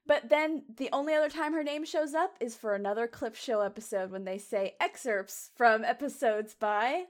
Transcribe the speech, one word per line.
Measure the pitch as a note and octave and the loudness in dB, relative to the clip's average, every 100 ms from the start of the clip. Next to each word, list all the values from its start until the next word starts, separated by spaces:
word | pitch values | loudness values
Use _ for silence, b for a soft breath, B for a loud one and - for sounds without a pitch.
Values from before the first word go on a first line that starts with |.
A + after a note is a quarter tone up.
| - | 2
But | A#4+ A#3 | 2 4
then | D4+ D#4 D#4 - A3+ | 2 4 -2 -6 -8
the | C4+ | -2
only | C#4 D4 | -2 2
other | D4+ D4 | 2 2
time | D4+ D4+ | 0 -2
her | D#4+ | 0
name | C#4+ D4 | -2 -4
shows | D#4 D#4+ D4+ | -2 -2 0
up | D#4 F#4+ - | 0 0 -2
is | A#3 - | -6 -4
for | A3 | -2
another | G3+ G3+ G#3 A#3 | 0 0 -2 -2
Clip | - A3+ A3 | -4 -6 -6
Show | - G#3+ | -2 0
episode | G3 A3 A3 G3+ F#3+ | 0 -4 -6 -4 -4
when | F#3+ | -6
they | F#3 G3 | -6 -8
say | - G3+ G3 - | -4 -2 -2 0
excerpts | F4 - B3+ G3+ G3 - - - | -2 -2 -2 -2 -2 -10 -10 4
from | A#3 A3 | 6 6
episodes | A3+ B3 C#4+ - A#3 G#3+ G#3+ - | 2 -2 -4 0 2 2 -2 -4
by. | G#3+ G#3 A#3+ E4+ | 0 2 2 0